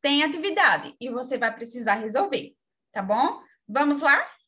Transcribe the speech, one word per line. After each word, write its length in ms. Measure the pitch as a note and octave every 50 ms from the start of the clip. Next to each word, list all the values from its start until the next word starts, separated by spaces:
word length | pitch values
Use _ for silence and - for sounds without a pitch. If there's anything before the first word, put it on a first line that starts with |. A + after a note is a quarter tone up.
tem 220 | - C#4+ C#4+ C#4+ D4+
atividade 720 | D#4 D4 E4+ D#4 G4 D#4+ - F#4 C4 F#3 D#3 - - - _
e 100 | A#3+ B3+
você 280 | A#3 B3 B3+ - C4+ A#3+
vai 160 | A#3 A3+ A3
precisar 420 | - A#3 A#3 - B3 A#3 G#3+ G3+
resolver, 600 | A3 A3 G#3+ G#3 C4 G4+ G4 C#4 A3 - - _ _ _ _ _ _ _ _
tá 100 | _ G#3+
bom? 400 | F#3+ F#3+ G#3 A#3 C4+ F4+ - - - _ _ _ _ _
Vamos 320 | G#3 C4+ D4 D4 C#4+ C#4+
lá? 240 | D#4 C#4+ C#4 F4 - - - _ _